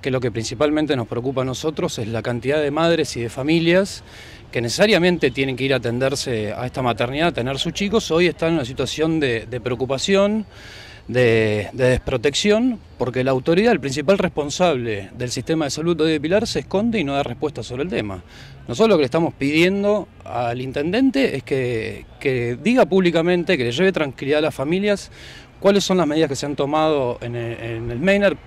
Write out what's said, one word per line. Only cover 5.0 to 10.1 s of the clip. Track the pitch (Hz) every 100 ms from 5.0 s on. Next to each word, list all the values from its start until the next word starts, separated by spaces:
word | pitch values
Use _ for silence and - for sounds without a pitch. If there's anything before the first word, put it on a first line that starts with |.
| 180 170 139
tienen | 123 135 123
que | 135
ir |
a | 131
atenderse | 117 120 135 139 - 113 107
a | 101 123
esta | 135
maternidad, | 123 110 120 139 170
a |
tener | 127 120 135
sus | 170
chicos. | 165 202 214 -
Hoy | 165 175
están | 151 165
en | 165
una | 123
situación | 131 127 - 160 160
de, | 139 113 104
de | 123
preocupación, | 120 120 123 135 -